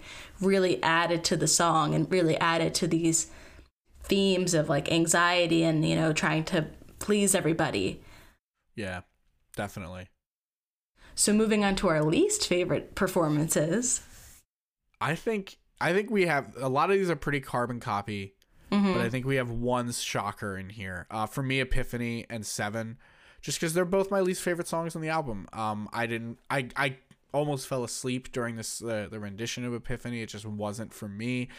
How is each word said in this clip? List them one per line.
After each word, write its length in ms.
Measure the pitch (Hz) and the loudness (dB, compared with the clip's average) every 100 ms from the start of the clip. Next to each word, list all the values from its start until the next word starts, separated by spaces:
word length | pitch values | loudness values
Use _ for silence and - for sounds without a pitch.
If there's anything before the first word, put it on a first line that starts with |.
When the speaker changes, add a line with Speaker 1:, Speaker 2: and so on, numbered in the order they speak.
| - - - - | -14 -16 -14 -2
Speaker 1:
really 420 | 190 196 185 - | 2 4 4 4
added 420 | - 165 170 170 | 2 4 4 2
to 120 | - 165 | 0 2
the 100 | 156 | 2
song 480 | - 170 160 151 | 4 4 4 4
and 160 | 156 151 | 2 2
really 280 | 185 160 - | 4 4 4
added 360 | 165 165 160 - | 2 2 0 0
to 100 | 170 | 0
these 380 | 165 165 160 - - - - - _ _ - | 2 2 2 -2 -10 -20 -20 -20 _ _ -8
themes 520 | - 196 196 185 180 | 0 2 4 4 2
of, 160 | 165 151 | 2 2
like, 200 | 147 151 | 0 2
anxiety 720 | 170 165 175 175 180 170 165 | 2 4 4 4 4 4 4
and, 240 | 165 156 160 | 4 4 2
you 80 | 160 | 2
know, 180 | 160 | 2
trying 300 | 156 160 156 | 2 0 0
to 240 | 156 175 156 - - - | 0 -2 -2 -8 -18 -6
please 340 | - 208 196 | 0 2 4
everybody. 640 | 190 151 165 165 101 175 160 - - - _ _ _ _ | 4 2 2 0 0 -2 -4 -12 -20 -20 _ _ _ _
Speaker 2:
Yeah, 280 | - 95 90 - _ _ _ _ - | -8 -6 -8 -12 _ _ _ _ -8
definitely. 520 | 104 107 87 92 95 _ _ _ _ _ _ _ _ _ - | -8 -8 -12 -12 -16 _ _ _ _ _ _ _ _ _ -10
Speaker 1:
So 180 | - - | 0 2
moving 300 | 208 220 214 | 4 4 4
on 120 | 202 190 | 2 2
to 120 | 185 | 2
our 140 | 156 | 2
least 440 | 156 214 415 - - | 4 4 2 2 0
favorite 480 | 180 180 143 - | 2 2 -2 -4
performances. 1080 | - 185 185 156 151 156 175 156 208 247 - - - - - _ _ _ _ _ - | -2 0 2 2 2 2 2 2 0 0 -2 -6 -20 -20 -20 _ _ _ _ _ -6
Speaker 2:
I 140 | 131 | -4
think, 440 | 160 233 214 190 - _ - | -2 -2 -2 -4 -14 _ -2
I 120 | 143 | 0
think 180 | 185 214 | 2 2
we 160 | 208 175 | 2 4
have, 280 | 143 107 117 | 2 -2 -4
a 80 | 135 | 0
lot 220 | 135 175 | 2 4
of 60 | 196 | 4
these 120 | 180 | 2
are 60 | 156 | 0
pretty 240 | 170 143 | 0 -2
carbon 380 | - 123 120 120 | -2 -2 -2 -4
copy, 540 | 117 101 104 101 98 _ _ _ - | -2 -2 -2 -6 -8 _ _ _ -2
Speaker 1:
Mm-hmm. 200 | 202 196 | 2 4
Speaker 2:
but 80 | 180 | 2
I 60 | 117 | 0
think 140 | 127 127 | 0 0
we 100 | 135 | 0
have 140 | 120 | 0
one 420 | 117 120 123 120 | -2 0 0 0
shocker 640 | 117 - 120 101 - 104 95 | -4 -4 -2 -4 -4 -6 -6
in 120 | 95 | -8
here. 360 | 113 95 90 - | -10 -8 -8 -6
Uh, 160 | 110 107 | -4 -4
for 160 | 139 | -2
me, 180 | 131 135 | 0 0
Epiphany 640 | 127 - 120 120 117 117 - | 2 0 0 -2 -4 -4 -6
and 160 | 117 | -8
Seven, 540 | 101 - 104 113 113 113 - - - - | -6 -4 -4 -4 -8 -12 -20 -20 -20 -14
just 180 | - - | -8 -4
'cause 140 | 165 | 0
they're 100 | 170 | 0
both 260 | 175 196 190 | 2 2 2
my 100 | 196 | 2
least 220 | 185 180 | 0 0
favorite 240 | 180 170 170 | -2 -2 -2
songs 300 | 165 170 165 | -4 -4 -4
on 60 | |
the 60 | 156 | -2
album. 360 | 160 143 101 - | -2 -2 -6 -8
Um, 360 | 110 107 104 104 | -4 -2 -2 -4
I 140 | 117 117 | -4 -2
didn't, 340 | 117 117 117 - | -2 -6 -12 -4
I, 180 | 139 123 - | -4 -2 -2
I 200 | 139 135 _ _ _ | -2 -4 _ _ _
almost 360 | 139 147 139 - | -2 0 -2 -4
fell 160 | 131 | -4
asleep 480 | 117 - 127 127 - | -4 -6 -4 -4 -6
during 240 | 127 117 113 | -6 -4 -6
this, 260 | 107 - | -8 -8
uh, 240 | 117 107 95 | -4 -4 -6
the 100 | 110 | -8
rendition 440 | 104 98 117 - | -10 -6 -6 -6
of 100 | 123 | -6
Epiphany. 480 | 117 - 120 120 117 | -6 -6 -8 -6 -8
It 60 | 110 | -8
just 160 | 104 107 | -10 -8
wasn't 460 | 104 104 104 110 | -6 -6 -6 -10
for 160 | - 104 | -12 -10
me. 400 | 101 120 127 123 | -6 -4 -2 -4